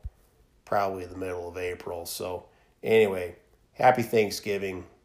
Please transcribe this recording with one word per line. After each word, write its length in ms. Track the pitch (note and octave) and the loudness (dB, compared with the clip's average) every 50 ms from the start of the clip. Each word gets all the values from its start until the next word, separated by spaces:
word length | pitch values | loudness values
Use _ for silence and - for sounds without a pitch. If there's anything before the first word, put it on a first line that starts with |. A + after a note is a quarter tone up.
| - - - _ _ _ _ _ _ _ _ _ _ | -14 -14 -14 _ _ _ _ _ _ _ _ _ _
probably 420 | - G#2+ G#2 G2+ G2 F#2+ F#2+ F#2 | -2 0 0 0 0 -2 -4 -8
the 100 | F2+ F2+ | -10 -10
middle 320 | F#2 F#2+ F#2 F2+ F2+ F2 F2 | -8 -8 -6 -6 -6 -8 -8
of 80 | E2+ | -8
April. 500 | F#2 F2+ F2+ F2 E2+ - - F2 E2+ E2+ | -6 -6 -4 -6 -6 -8 -8 -8 -8 -8
So 400 | - - - G2 F#2 F2+ F2 - - _ _ _ _ _ _ - | -8 -8 -8 -6 -6 -8 -8 -10 -14 _ _ _ _ _ _ 0
anyway, 540 | A#2+ A2+ A2 A2 G2+ F#2+ F#2 F2+ F2 E2+ - _ _ _ _ _ _ _ | 4 6 6 6 6 2 0 -4 -6 -10 -14 _ _ _ _ _ _ _
happy 300 | - - C3 - - A2+ | 4 6 6 6 6 2
Thanksgiving 840 | - - A2+ G#2+ G2 F#2+ - - G#2+ G2+ G2 G2 G2 F#2 F2+ E2 - _ _ _ | 2 2 2 2 2 0 -4 -4 -4 -4 -2 -2 -4 -6 -8 -10 -14 _ _ _